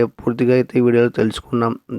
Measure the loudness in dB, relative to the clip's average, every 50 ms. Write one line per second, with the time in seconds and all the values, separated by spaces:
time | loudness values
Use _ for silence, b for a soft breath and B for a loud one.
0 | 2 0 -2 -6 -4 -4 -2 -2 0 2 2 2 0 0 0 0 2 2 4 4
1 | 2 2 0 0 -2 -2 -2 -6 -10 -6 -4 -2 -2 -2 -4 -6 _ -12 -10